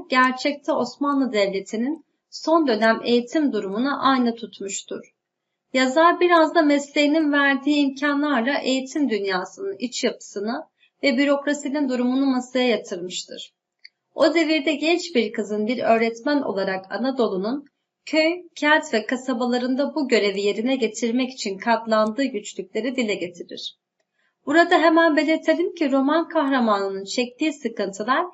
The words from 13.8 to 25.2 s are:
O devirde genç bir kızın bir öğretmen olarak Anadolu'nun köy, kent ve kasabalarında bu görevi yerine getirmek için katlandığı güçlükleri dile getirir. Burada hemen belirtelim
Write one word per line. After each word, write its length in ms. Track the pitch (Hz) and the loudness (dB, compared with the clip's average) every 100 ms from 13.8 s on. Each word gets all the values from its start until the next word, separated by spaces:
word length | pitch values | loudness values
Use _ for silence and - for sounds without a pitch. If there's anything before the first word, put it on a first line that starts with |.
| - _ _ | -20 _ _
O 200 | - 320 | 2 2
devirde 400 | 330 302 311 320 | 4 2 0 0
genç 400 | 294 302 339 - | 0 0 0 0
bir 180 | 240 214 | 0 0
kızın 340 | - 208 214 214 | -4 -4 -4 -2
bir 120 | 254 | 0
öğretmen 640 | - 226 233 226 294 285 | 2 2 2 -2 -2 -2
olarak 440 | - 196 190 185 - | -2 -4 -4 -4 -8
Anadolu'nun 760 | 214 262 262 214 190 208 294 - _ _ _ - | -4 -2 0 0 0 -4 -6 -10 _ _ _ -2
köy, 360 | 311 320 359 - - | 2 2 0 -8 -2
kent 380 | 294 311 302 | 2 2 2
ve 120 | 220 - | -2 -2
kasabalarında 880 | 247 262 233 240 240 254 262 285 | -4 -4 -2 -2 0 0 -2 -2
bu 140 | 311 262 | -2 0
görevi 320 | 214 202 196 | 2 2 0
yerine 360 | 202 202 240 262 | 0 0 -2 0
getirmek 540 | 220 - 233 247 247 | -2 -2 -2 0 -2
için 280 | - 202 190 | -6 -8 -4
katlandığı 680 | 233 220 226 214 220 220 | 0 0 2 0 0 -2
güçlükleri 720 | 269 208 - - 185 220 247 254 | -4 -4 -10 -12 -8 -6 -4 -2
dile 180 | 214 | -2
getirir. 640 | 190 175 - - - - - _ _ _ _ _ _ - | -4 -6 -10 -16 -14 -14 -16 _ _ _ _ _ _ 2
Burada 320 | 320 349 349 | 2 4 4
hemen 380 | 320 320 330 | 6 6 4
belirtelim 580 | 294 | 2